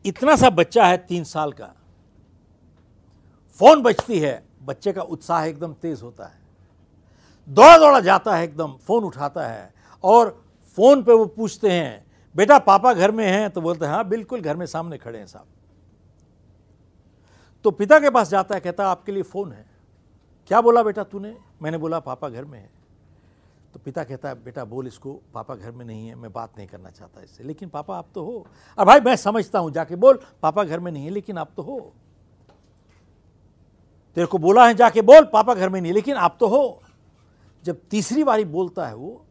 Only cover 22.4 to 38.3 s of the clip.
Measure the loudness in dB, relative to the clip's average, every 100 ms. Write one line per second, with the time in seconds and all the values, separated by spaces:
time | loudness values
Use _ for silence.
22.4 | -20 -20 -20 _ _ _ _ _ _ _
23.4 | _ _ _ -20 -16 -14 -14 -14 -16 -16
24.4 | -20 -18 -16 -14 -16 -18 -20 -20 _ -20
25.4 | -18 -18 -20 -20 -20 -20 -20 -20 -20 -18
26.4 | -18 -20 -20 -20 -20 _ -20 _ -20 _
27.4 | -20 -18 -16 -18 -14 -16 -16 -18 -16 -18
28.4 | -20 _ _ 0 4 4 4 -2 -4 -6
29.4 | -4 -6 -6 -10 -10 2 2 2 -6 _
30.4 | -6 -4 -8 -8 -12 -14 -12 -12 -12 -14
31.4 | -14 -16 -16 -16 -18 _ _ _ _ _
32.4 | _ _ _ _ _ _ _ _ _ _
33.4 | _ _ _ _ _ _ _ -8 -6 -2
34.4 | 2 6 4 6 2 2 8 8 8 -2
35.4 | 0 -2 -4 -6 -4 -4 -4 -4 -4 -2
36.4 | -2 -2 -4 -8 _ _ _ _ _ _
37.4 | _ _ -14 -14 _ -8 -4 -2 -2